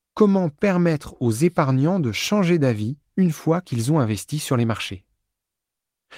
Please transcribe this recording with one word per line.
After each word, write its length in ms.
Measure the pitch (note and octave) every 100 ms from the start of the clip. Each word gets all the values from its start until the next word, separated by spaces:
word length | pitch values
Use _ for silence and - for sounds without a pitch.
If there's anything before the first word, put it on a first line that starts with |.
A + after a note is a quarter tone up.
| _
comment 360 | - G#3 G3 E3+
permettre 680 | - G3+ F3+ E3+ D3+ - -
aux 100 | A#2+
épargnants 680 | A2 F3 F3 C#3 C3 D3+ F#3+
de 100 | B2
changer 480 | G2+ - G#3 E3+ F3
d'avis 400 | C3+ G#2 G#2+ D3 _ -
une 160 | F3+
fois 280 | - D#3 E3+
qu'ils 320 | - A#2+ A#2
ont 80 | D#3+
investi 380 | A2+ G#2 - D3+
sur 180 | - B2+
les 80 |
marchés. 400 | A2+ G#2+ - F#2+ _ _ _ _ _ _ _ _ _ _ _